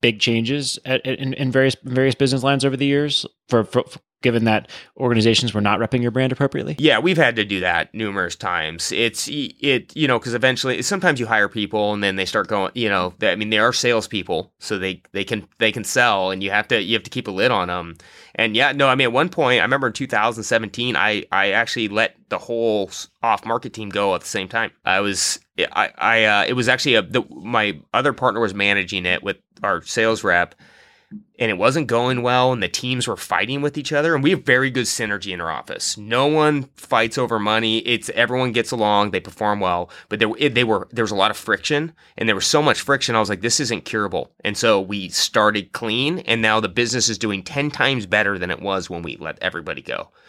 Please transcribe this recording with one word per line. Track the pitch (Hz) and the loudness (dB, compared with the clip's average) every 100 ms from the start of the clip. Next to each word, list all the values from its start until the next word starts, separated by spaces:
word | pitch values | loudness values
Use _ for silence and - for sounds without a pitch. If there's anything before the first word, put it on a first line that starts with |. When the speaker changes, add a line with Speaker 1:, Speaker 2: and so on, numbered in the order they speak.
Speaker 1:
big | 120 107 | 0 2
changes | 123 113 113 143 131 - 127 | 0 0 0 -2 -4 -6 -2
at, | 135 135 | -2 -2
in, | 131 135 | -4 -4
in | 135 135 | -4 0
various, | 131 131 - | 4 2 0
various | 131 127 135 | -2 2 2
business | 123 135 131 | 2 2 2
lines | 135 139 135 | 2 2 0
over | 131 | 0
the | 139 | 0
years | 143 147 131 - _ - | 0 0 -2 -4 _ 0
for, | 120 | 2
for, | 101 127 | 2 0
for, | - - _ _ | -2 -8 _ _
given | 127 117 113 | 0 2 4
that | 107 - - - - | 2 0 -14 -16 -2
organizations | 127 117 113 110 120 | 2 4 6 4 2
were | 104 | 2
not | 101 104 | 2 2
repping | 113 127 | 0 0
your | 120 | 0
brand | 120 131 | 0 0
appropriately? | 131 139 143 - 147 | 0 -2 -2 -6 2
Speaker 2:
Yeah, | 147 113 | 4 4
we've | 165 170 | 4 4
had | 131 113 | 4 2
to | 101 | 0
do | 98 | 0
that | 90 85 73 | 0 0 -2
numerous | 107 107 98 87 - | -4 -4 -2 -4 -4
times. | 98 87 78 82 - | -4 -2 -4 -6 -4
It's, | - 117 - - | -2 -2 -2 -8
it, | 147 127 - 143 127 - 151 | -6 -8 -4 -2 -2 -2 -2
you | 143 | 0
know, | 117 | 0
'cause | 117 | -2
eventually, | 117 131 123 135 123 | 0 0 0 -2 -2
sometimes | 123 196 180 131 | -2 0 0 0
you | 113 | 0
hire | 110 101 | 2 0
people | 113 101 107 104 | -2 -2 0 0
and | 104 | 0
then | 101 95 | -2 -2
they | 92 | -2
start | 107 92 | -2 -2
going, | 104 95 | -2 -2
you | 120 110 | -2 -2
know, | 98 90 - | 0 -2 -2
they, | 107 | 0
I | 92 | 0
mean, | 107 | 0
they | 107 | 2
are | 117 | 2
salespeople, | 120 123 117 104 104 85 82 - _ | 2 0 0 -2 -6 -4 -4 -6 _
so | - 101 | -8 -4
they, | 95 90 _ | -4 -6 _
they | 98 | -8
can, | 98 110 85 - | -6 -6 -8 0
they | 110 | 0
can | 110 | 0
sell, | 101 131 123 101 95 | -2 2 2 2 0
and | 95 | -2
you | 95 | -2
have | 104 107 | -2 0
to, | 117 | -2
you | 95 113 | 0 -2
have | |
to | - | -4
keep | 127 110 | -10 -6
a | |
lid | 95 123 | 0 2
on | 107 90 | 2 -2
'em. | 90 85 82 - - - | -4 -8 -14 -20 -20 -10
And | - 113 107 | -2 0 2
yeah, | 139 | 2
no, | 139 139 | 2 2
I | 127 | 4
mean, | 127 | 2
at | |
one | 120 180 | 2 0
point, | 175 131 123 | 2 2 4
I | |
remember | 87 135 131 | 2 2 -2
in | |
two | - 135 | -4 -2
thousand | 110 113 113 | 0 0 -2
seventeen, | 101 117 107 117 123 82 | -2 -2 -2 -6 -2 0
I, | 104 107 - | 0 0 -2
I | 95 98 | 0 2
actually | 101 117 120 107 | 2 0 -2 -2
let | 104 113 _ - | 0 -2 _ -8
the | 92 | -8
whole | - 117 117 107 92 | -4 -2 0 0 -2
s-, | - - _ | -8 -16 _
off-market | 117 104 113 120 - | 0 0 0 -4 -4
team | - 104 | -12 -6
go | 98 101 90 | 0 0 0
at | |
the | - | -2
same | 107 95 | -6 -4
time. | 113 107 _ | -4 -4 _
I | - 95 | -2 0
was, | 101 92 - - _ - | 0 -2 -2 -4 _ -4
I, | 85 - 101 - | -2 0 -2 0
I, | 107 113 107 | 2 4 4
uh, | 104 - | 4 2
it | |
was | 123 120 | 0 0
actually | 127 147 113 | 0 2 2
a, | |
the, | 87 123 - | 2 -2 -4
my | - 98 120 104 76 - | -10 -2 0 0 -4 -4
other | 113 139 | 0 0
partner | 113 127 104 | 0 0 0
was | 107 101 | -2 0
managing | 101 101 92 98 90 | 0 2 0 -2 -2
it | 90 | -2
with | 98 95 _ - | -2 -8 _ -6
our | 104 87 | -4 -4
sales | - - 113 113 | -4 0 2 2
rep, | 98 87 85 _ - - _ _ - - - - | 2 2 2 _ -20 -20 _ _ -20 -20 -14 -4
and | 113 | -2
it | 92 | 2
wasn't | 110 147 123 | 2 2 0
going | 117 123 123 | 0 0 0
well, | 120 127 127 | 2 2 2
and | 123 | 2
the | 92 | -2
teams | - 127 127 120 | -4 -4 -4 -4
were | 95 | -6
fighting | - 90 107 139 | -2 -2 -2 -2
with | 147 147 | -4 -4
each | 131 | -4
other, | 147 160 | 0 2
and | 151 | 2
we | 143 | 2
have | 170 | 2
very | - 127 135 | 2 2 2
good | 127 117 | 0 -2
synergy | - 110 104 95 | -2 -4 -4 -6
in | 90 | -8
our | 82 | -6
office. | 69 - - - 110 | -6 -8 -8 -8 -8
No | 104 120 143 | -2 2 2
one | 156 151 147 135 - | 4 4 2 -4 -12
fights | - 120 113 135 | -2 0 2 0
over | 120 110 | -2 0
money. | 104 110 113 110 | 0 0 2 0
It's, | 117 117 - | 0 -2 -2
everyone | - 120 127 127 | 0 0 0 0
gets | 117 113 | 0 -2
along. | 123 107 104 104 | 0 2 4 2
They | 92 | -2
perform | 90 - 107 104 | -6 -4 -2 0
well, | 95 87 87 - - | 0 -2 -4 -12 -6
but | 107 | -2
there, | 110 - | 0 0
it, | 147 | 0
they | 120 117 | 2 2
were, | 101 95 | 0 -2
there | 117 107 | -4 -2
was | |
a | 101 | 2
lot | 101 | 0
of | 107 | 0
friction, | - 101 - 147 160 - _ - | -4 -2 0 -2 -2 -10 _ -4
and | 113 | -2
there | 98 | 0
was | - | 2
so | 151 | 2
much | 151 110 | 4 2
friction. | - 139 - 113 | 0 0 2 2
I | |
was | 104 | 0
like, | 95 | 0
"This | 113 - | -2 -2
isn't | 123 101 - | -2 -4 -4
curable." | 110 101 87 - _ | -4 -2 -4 -8 _
And | - 101 | -6 0
so | 117 101 | 2 2
we | 95 101 90 | 0 -6 -6
started | - - 113 107 107 95 | -2 0 4 4 2 -4
clean, | - 113 113 143 180 | -6 -4 -2 -2 -2
and | - 117 | 0 2
now | 110 107 | 4 2
the | 104 | 2
business | 98 120 123 113 | 0 0 0 -2
is | 104 | -2
doing | 110 98 | -4 -4
ten | 90 139 147 | -6 -4 -2
times | - 131 131 95 | 0 0 0 0
better | 104 101 95 | 0 2 -2
than | 87 | -4
it | 80 | -4
was | 98 98 - | -4 -4 -4
when | 87 | -8
we | 85 - | -10 -10
let | 78 - | -10 -6
everybody | 92 85 80 71 | -6 -6 -8 -10
go. | 65 50 - _ | -8 -10 -10 _